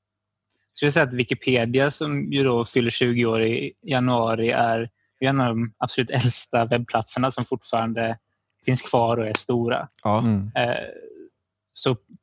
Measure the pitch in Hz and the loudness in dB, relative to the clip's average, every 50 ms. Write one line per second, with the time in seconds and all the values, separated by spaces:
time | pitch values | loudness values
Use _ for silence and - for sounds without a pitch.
0 | _ _ _ _ _ _ _ _ _ _ _ _ _ _ _ - 143 147 139 165 | _ _ _ _ _ _ _ _ _ _ _ _ _ _ _ 0 0 2 4 4
1 | 151 131 123 123 123 - 131 - - 135 127 120 117 117 120 131 135 147 143 - | 2 2 2 -2 -2 -2 -2 -2 0 2 2 2 2 2 2 2 2 2 0 -2
2 | 160 156 143 143 139 143 143 139 135 131 120 117 117 - - 131 117 117 - - | -4 -4 -2 -4 -4 -2 0 2 2 2 2 2 0 0 0 0 0 0 0 0
3 | 127 120 120 120 - 113 113 110 113 113 117 131 139 143 - _ - 175 139 127 | 0 2 2 2 2 2 2 2 0 0 0 -2 -4 -6 -10 _ -6 -2 0 0
4 | 123 127 123 117 113 113 113 113 113 117 127 123 120 117 113 113 117 117 - _ | 2 2 2 2 0 0 0 0 0 0 2 2 2 2 2 0 -2 -6 -10 _
5 | _ _ _ _ 131 135 139 139 127 120 113 113 117 117 - _ - 127 - - | _ _ _ _ 0 0 2 2 2 2 0 0 -2 -4 -4 _ -6 -4 -2 -2
6 | 123 - 139 131 113 123 - - - - - 120 113 113 123 120 120 - - 113 | -2 0 0 0 0 0 0 -2 -6 -2 0 0 0 2 0 -2 -2 -2 -2 -2
7 | 110 - - 127 127 135 - - 120 - 135 120 - - - 113 113 113 113 117 | -2 -2 -4 -2 -2 -2 -2 -4 -4 -4 -6 -6 -4 -4 -2 -2 -2 -2 -2 -2
8 | 113 113 113 - _ _ _ _ _ _ _ _ _ - 127 127 - - - 123 | -2 -4 -4 -6 _ _ _ _ _ _ _ _ _ -2 -2 -2 0 0 2 2
9 | 117 113 120 117 110 107 107 - - - 123 120 117 120 123 - - - _ _ | 4 4 2 0 -2 -2 -2 -2 -2 0 0 0 0 0 -2 -2 -4 -8 _ _
10 | - 107 104 110 123 117 107 98 98 110 - 123 120 120 - - - - - - | -2 0 2 2 2 2 0 0 -2 -2 -2 -2 0 0 -2 -4 -6 -8 -14 -16
11 | - - - 82 80 - _ _ _ _ _ _ _ _ _ - - 139 127 - | -18 -20 -20 -20 -20 -20 _ _ _ _ _ _ _ _ _ -4 -2 -2 -2 -2
12 | - _ - - | -4 _ -20 -20